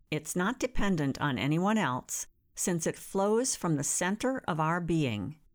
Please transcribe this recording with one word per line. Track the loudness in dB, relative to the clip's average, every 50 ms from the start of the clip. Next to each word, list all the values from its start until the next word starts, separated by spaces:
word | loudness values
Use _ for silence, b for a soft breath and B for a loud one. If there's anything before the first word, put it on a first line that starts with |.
| _ _
It's | -6 -6 -4 -4 -2
not | 0 0 0 0 -2
dependent | -4 0 2 2 4 4 2 2 2 0 0 0
on | 0 0 0 0
anyone | 0 2 2 2 2 2 2 2
else, | 2 0 -2 -4 -6 -8 -8 -8 -8 -10 _ _ _ _ _
since | -4 -2 0 0 0 0
it | -2 -2
flows | -4 -8 -4 -2 0 2 4 4 2 2 0 -2
from | -2 0 0 0
the | 0 0
center | -2 -2 0 0 -2 -2 0 0 -2 -2 -2 -2
of | -2 -2 0
our | 0 2 0 0
being. | 0 0 2 2 2 2 0 -2 -4 -6 -8 -10 _ _